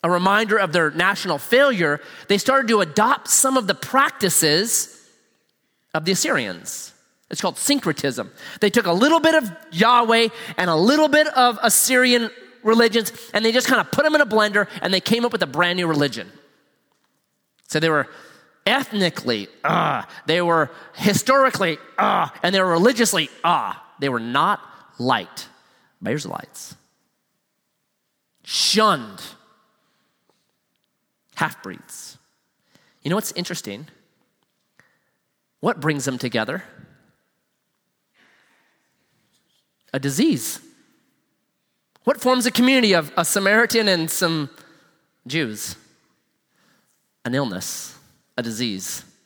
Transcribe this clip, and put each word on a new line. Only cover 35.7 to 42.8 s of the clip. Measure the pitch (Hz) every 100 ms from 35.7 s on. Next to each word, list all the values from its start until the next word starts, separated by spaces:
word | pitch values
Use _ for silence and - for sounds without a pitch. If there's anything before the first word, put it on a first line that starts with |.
| -
brings | 147 143
them | 135 127
together? | 127 113 110 175 - - - _ _ _ _ _ _ _ _ _ _ _ _ _ _ _ _ _ _ _ _ _ _ _ _ _ _ _ _ _ _
A | 135
disease. | 139 135 311 139 - - - _ _ _ _ _ _ _ _ _ _ _ _ _
What | - 294
forms | 254 254
a | 240
community | - 247 262